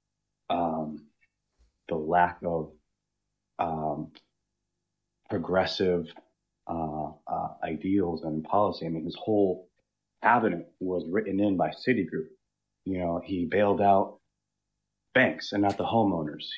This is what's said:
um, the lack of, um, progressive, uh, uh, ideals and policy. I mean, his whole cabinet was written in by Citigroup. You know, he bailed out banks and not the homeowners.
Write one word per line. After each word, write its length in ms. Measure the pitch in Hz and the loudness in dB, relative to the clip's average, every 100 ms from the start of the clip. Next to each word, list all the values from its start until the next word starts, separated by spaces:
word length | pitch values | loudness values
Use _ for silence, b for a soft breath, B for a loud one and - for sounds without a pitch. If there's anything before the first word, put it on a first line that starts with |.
| _ _ _ _ - | _ _ _ _ -4
um, 580 | 87 82 80 78 73 - _ _ _ _ _ _ _ - | -2 0 -2 -6 -10 -16 _ _ _ _ _ _ _ -6
the 80 | 80 | -4
lack 420 | 76 87 87 - | 2 4 4 0
of, 260 | 87 82 78 - _ _ _ _ _ _ _ - | -4 -4 -4 -12 _ _ _ _ _ _ _ -6
um, 540 | 85 78 78 73 - - _ _ _ _ _ _ _ _ _ _ - | -4 -2 -4 -4 -8 -14 _ _ _ _ _ _ _ _ _ _ -6
progressive, 800 | 101 80 92 92 - 95 87 80 - _ _ _ _ - | -4 2 2 2 2 2 2 -2 -12 _ _ _ _ -8
uh, 420 | 82 80 78 71 - - | -6 -4 -4 -8 -10 -6
uh, 220 | - 80 - | -6 -6 -6
ideals 640 | 82 73 92 98 87 80 | -8 -4 0 2 2 -2
and 180 | 80 78 | -4 -6
policy. 420 | - 98 104 - 82 | 0 2 2 0 -6
I 20 | |
mean, 160 | 82 | -6
his 100 | 85 | -6
whole 540 | 85 - 107 98 87 - _ _ _ _ _ | -6 0 2 2 0 -10 _ _ _ _ _
cabinet 500 | 110 120 110 85 - _ | 4 4 4 0 -8 _
was 260 | 92 90 80 | -4 -4 -2
written 320 | 98 101 95 | -2 0 0
in 160 | 104 90 | 2 2
by 140 | 78 | 0
Citigroup. 580 | - - 120 85 80 - - _ _ _ _ | 0 0 0 0 -6 -8 -14 _ _ _ _
You 140 | 95 92 | -6 -2
know, 220 | 87 85 | -2 -2
he 200 | - 92 | -4 -4
bailed 360 | 82 95 101 98 | 0 2 4 4
out 380 | 101 98 - - _ _ _ _ _ _ _ _ _ | 6 6 4 -6 _ _ _ _ _ _ _ _ _
banks 380 | 127 123 - - | 2 2 0 -4
and 100 | 104 | 0
not 140 | 101 95 | 0 0
the 80 | |
homeowners. 600 | 92 113 101 85 76 73 - | 0 2 2 0 -4 -8 -12